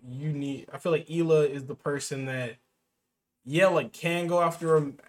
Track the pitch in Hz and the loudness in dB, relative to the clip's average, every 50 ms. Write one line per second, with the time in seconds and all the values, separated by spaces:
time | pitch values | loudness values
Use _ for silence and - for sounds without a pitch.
0 | 123 127 123 131 147 156 151 143 139 139 139 120 110 - - 135 - 180 165 147 | -16 -14 -12 -8 -6 -6 -4 -4 -4 -6 -6 -8 -10 -14 -14 -8 -2 -2 -2 -2
1 | 156 - 160 170 165 160 160 151 151 143 135 143 135 127 131 - - 151 143 139 | -2 -4 -2 0 2 4 4 4 4 2 0 -4 -8 -10 -10 -8 -4 -4 -4 -4
2 | - - 147 135 135 131 131 131 127 117 110 _ _ _ _ _ _ _ _ _ | -4 -6 -8 -8 -6 -6 -6 -6 -6 -8 -10 _ _ _ _ _ _ _ _ _
3 | _ _ _ _ _ _ _ _ - 123 143 165 190 190 180 160 131 110 - - | _ _ _ _ _ _ _ _ -10 -2 2 4 4 6 6 4 0 -2 -8 -6
4 | - 170 170 175 175 170 175 175 170 165 165 - 165 160 160 156 147 139 135 - | -2 -2 -2 0 0 0 2 2 2 2 0 -2 0 4 4 4 4 2 -6 -12
5 | - | -18